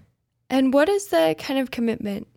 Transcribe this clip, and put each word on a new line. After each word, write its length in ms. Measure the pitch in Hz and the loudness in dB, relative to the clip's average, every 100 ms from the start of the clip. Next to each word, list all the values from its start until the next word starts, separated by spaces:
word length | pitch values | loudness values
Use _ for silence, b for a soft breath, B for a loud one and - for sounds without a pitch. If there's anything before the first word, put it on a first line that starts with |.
| _ _ _ _ - | _ _ _ _ -2
And 240 | 262 262 | 0 2
what 160 | 277 311 | 4 2
is 180 | 403 - | 0 0
the 260 | 330 320 311 | 2 2 0
kind 220 | - 269 | -4 -4
of 100 | 254 | -4
commitment 580 | - 233 - 202 196 - | -4 -4 -2 -6 -8 -12